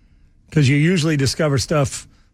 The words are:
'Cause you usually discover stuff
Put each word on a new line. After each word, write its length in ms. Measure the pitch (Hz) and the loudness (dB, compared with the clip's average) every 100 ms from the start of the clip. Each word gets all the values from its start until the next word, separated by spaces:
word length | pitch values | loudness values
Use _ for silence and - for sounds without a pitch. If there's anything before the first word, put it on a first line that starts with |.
| _ _ _ _ - | _ _ _ _ -4
'Cause 160 | 156 131 | 0 2
you 100 | 143 | 2
usually 400 | 165 190 160 151 | 2 2 0 0
discover 400 | 131 - 151 139 | -2 0 -2 -2
stuff 500 | - 156 135 - - _ _ | -2 -2 -2 -6 -16 _ _